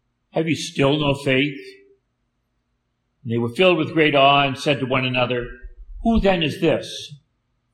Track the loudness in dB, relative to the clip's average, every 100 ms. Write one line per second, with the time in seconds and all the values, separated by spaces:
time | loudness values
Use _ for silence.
0 | _ _ _ -4 -2 -2 -4 0 2 2
1 | 0 -2 0 0 0 -6 -16 -20 _ _
2 | _ _ _ _ _ _ _ _ _ _
3 | _ _ -6 -2 -2 2 4 4 0 2
4 | 2 4 4 4 2 -2 -2 -2 0 -2
5 | -2 -2 -2 -2 -6 -12 -18 -18 -18 -4
6 | 0 2 2 2 0 0 0 0 -4 -14
7 | -16 -20 _ _ _ _ _